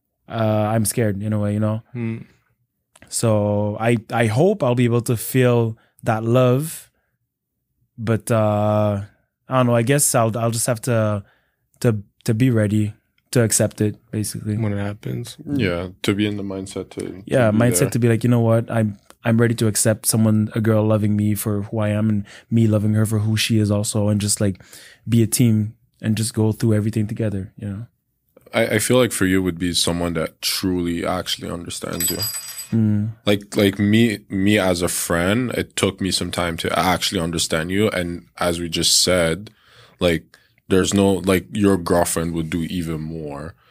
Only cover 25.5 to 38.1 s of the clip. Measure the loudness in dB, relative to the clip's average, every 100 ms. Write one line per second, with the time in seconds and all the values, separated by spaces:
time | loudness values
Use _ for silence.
25.5 | 4 0 -6 _ _ -2 -2 -2 0 0
26.5 | 2 2 2 0 -2 -4 -4 -4 -4 -8
27.5 | -12 -10 -10 -12 _ _ _ _ _ -6
28.5 | -2 0 0 2 2 2 2 2 2 0
29.5 | -2 -2 -2 -2 -2 -2 -4 -6 -6 -6
30.5 | -4 -2 -2 -2 -4 -4 -4 -6 -8 -8
31.5 | -10 -10 -10 -8 -4 -4 -4 -6 -8 -14
32.5 | -16 -4 0 2 0 -2 -4 -2 -2 -2
33.5 | 0 2 2 2 4 2 0 -6 -2 2
34.5 | 2 2 0 -2 -2 -2 0 0 0 -2
35.5 | -4 -6 -2 -2 0 -4 -2 -4 -4 -4
36.5 | -4 -2 0 0 0 -2 -2 -2 -4 -2
37.5 | -2 -2 -2 0 -2 -6